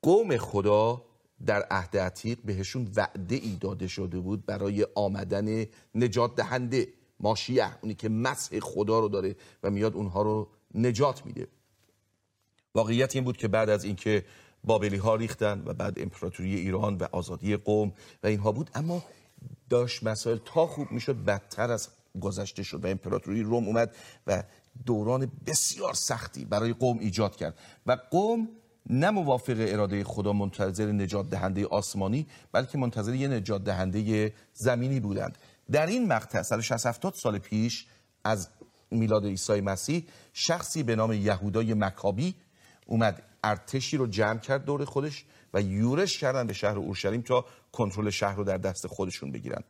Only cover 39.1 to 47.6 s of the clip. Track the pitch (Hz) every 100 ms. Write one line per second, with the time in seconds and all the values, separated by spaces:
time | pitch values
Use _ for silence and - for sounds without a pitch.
39.1 | 107 101 95 - 104 98 95 - 165 160
40.1 | - - - - 170 - 165 120 113 113
41.1 | 107 104 95 104 104 113 107 98 - 101
42.1 | 98 175 185 _ _ - _ - 113 113
43.1 | 92 - _ 107 104 - 135 127 147 123
44.1 | 101 107 113 - 135 139 143 143 139 147
45.1 | 143 - - _ 95 101 98 117 143 190
46.1 | - 139 131 117 98 104 101 85 95 98
47.1 | 117 117 123 - -